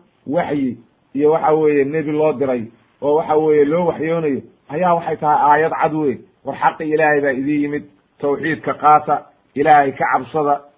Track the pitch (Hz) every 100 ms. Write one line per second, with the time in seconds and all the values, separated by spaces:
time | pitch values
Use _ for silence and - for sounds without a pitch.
0 | _ _ - 156 175 151 135 117 - _
1 | _ 135 147 156 147 156 151 147 135 156
2 | 147 151 151 131 135 127 110 _ _ -
3 | 139 151 - 156 156 151 143 165 170 -
4 | 156 165 156 127 - _ - 147 180 170
5 | - - 151 151 139 147 160 147 156 156
6 | 147 117 - _ 120 110 - - 156 151
7 | 156 147 139 131 135 151 147 143 - _
8 | _ - 143 139 151 151 151 131 143 151
9 | 151 147 - _ _ - 151 147 139 131
10 | 156 135 123 156 147 143 -